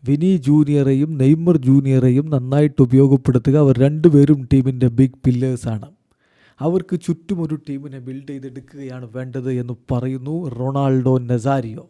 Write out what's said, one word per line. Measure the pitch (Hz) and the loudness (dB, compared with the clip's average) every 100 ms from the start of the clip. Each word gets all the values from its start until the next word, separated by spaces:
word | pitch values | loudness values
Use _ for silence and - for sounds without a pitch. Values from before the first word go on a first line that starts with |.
| 120 | -2
വിനി | 147 180 190 131 | 0 2 0 2
ജൂനിയറെയും | 147 147 147 139 135 151 151 | 2 4 2 2 0 -2 0
നെയ്മർ | 131 160 170 160 127 | 2 2 2 2 4
ജൂനിയറെയും | 135 135 131 127 123 156 | 2 4 2 2 2 0
നന്നായിട്ട് | 147 127 135 151 139 131 | -4 -2 0 0 2 4
ഉപയോഗപ്പെടുത്തുക. | 131 139 131 - 123 127 143 | 6 4 4 2 0 2 2
അവർ | 143 120 | 4 4
രണ്ടുപേരും | 135 151 165 147 139 147 123 | 2 4 4 6 4 2 2
ടീമിൻ്റെ | 135 131 127 123 117 | 0 0 0 -2 2
ബിഗ് | 131 - | 0 0
പില്ലേഴ്സാണ്. | - 123 131 127 - 110 139 180 _ _ _ _ _ _ 147 | -2 -2 -2 -6 -6 -8 -10 _ _ _ _ _ _ _ -4
അവർക്ക് | 185 180 180 - | -4 -4 -8 -4
ചുറ്റും | 165 _ 190 160 | -8 _ -6 -6
ഒരു | 151 - | -8 -10
ടീമിനെ | 139 143 135 123 | -12 -12 -16 -14
ബിൽഡ് | 131 139 | -14 -12
ചെയ്തെടുക്കുകയാണ് | 139 135 127 127 147 135 127 123 117 | -14 -14 -18 -20 -18 -14 -14 -14 -12
വേണ്ടത് | 131 127 127 127 | -10 -8 -6 -6
എന്ന് | 120 120 _ | -6 -10 _
പറയുന്നു | 127 127 131 131 160 170 117 | -4 -4 -8 -8 -8 -10 -8
റൊണാൾഡോ | 127 135 139 131 127 131 120 | -6 -2 0 2 2 0 0
നസാരിയോ. | 123 117 139 117 110 - | -4 -2 -4 -4 -14 -18